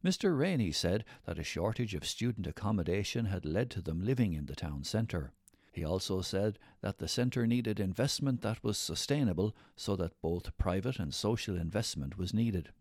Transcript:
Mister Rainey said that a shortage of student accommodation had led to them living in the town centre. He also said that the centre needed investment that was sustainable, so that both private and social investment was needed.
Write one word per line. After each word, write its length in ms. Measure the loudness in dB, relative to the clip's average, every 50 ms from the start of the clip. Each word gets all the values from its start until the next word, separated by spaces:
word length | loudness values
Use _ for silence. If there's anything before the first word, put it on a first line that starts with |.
| 2
Mister 320 | 0 0 4 4 4 4
Rainey 360 | 6 4 4 4 4 2 2
said 320 | 2 2 2 2 2 2 0 -4 -16 -14 _
that 140 | -6 -4 -4
a 40 | -4
shortage 520 | -4 -2 0 0 0 2 0 -2 -2 -2
of 100 | -4 -4
student 420 | -4 -4 -2 -2 -2 0 -2 -4
accommodation 760 | -6 -6 -4 -2 0 0 2 2 2 0 0 0 -2 -2 -2 0
had 180 | 0 -2 -2 -2
led 260 | 0 0 0 0 0
to 100 | -4 -6
them 240 | -4 -2 -2 0 2
living 280 | 0 4 4 4 2 2
in 120 | -2 -4
the 100 | -6 -6
town 280 | -6 -4 -4 -4 -4 -4
centre. 480 | -2 0 0 0 0 -2 -4 -4 -6 -10 _ _ -20 _ _ _ _ -8
He 100 | -6 -2
also 360 | 0 0 -2 0 0 -2 -2
said 380 | -2 0 0 2 2 2 0 -4 -12 -20 -14 _
that 180 | -6 -6 -4 -4
the 80 | -4
centre 400 | -2 0 2 2 2 2 2 2
needed 320 | 4 4 2 2 0 0 0
investment 640 | 0 -2 2 2 0 0 0 0 0 0 0 0
that 220 | 0 -2 -4 0 -2
was 140 | -2 -2
sustainable, 800 | 0 -2 -4 -4 -4 0 0 2 2 4 2 4 4 2 0 0 -4 -18 -20 _
so 200 | -10 -4 -2 0
that 260 | 0 0 -4 -4 _
both 360 | -2 -2 -2 -2 -4 -8 -2
private 420 | 0 0 2 2 2 0 -2 -2 -2
and 140 | -4 -4 -4
social 420 | -2 0 0 0 0 0 -2 -2
investment 600 | -2 -2 0 0 0 -2 -2 -4 -4 -6 -6 -4
was 160 | -4 -4 0 2
needed. 360 | 2 2 2 2 0 -2 -4 -14 _